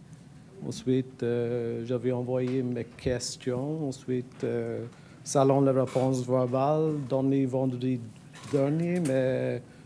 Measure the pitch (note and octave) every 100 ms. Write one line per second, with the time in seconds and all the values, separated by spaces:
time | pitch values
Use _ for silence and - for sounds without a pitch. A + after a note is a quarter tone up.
0 | - - - - - - - - B2+ C3
1 | C3 - A#2+ A#2+ A#2 A#2+ A#2 A#2 A#2 B2
2 | B2 B2 B2 B2+ B2+ C3 B2 A#2+ A2+ -
3 | C3+ A#2+ - - B2+ B2 C#3+ D#3+ C#3+ B2+
4 | - B2+ B2 - B2 A#2+ A#2 A2+ A#2 -
5 | - - - D3 C3+ C#3 C#3 C3 B2 C3+
6 | C3 C3 A#2+ B2+ B2+ C3 C#3 D#3 D#3 D3+
7 | B2+ C3+ C3+ C#3 C3 C3 C3 B2 B2+ B2
8 | A2+ - - - - C#3+ C#3 D#3+ E3+ F3+
9 | D#3 C3+ C3 B2+ B2+ B2 - -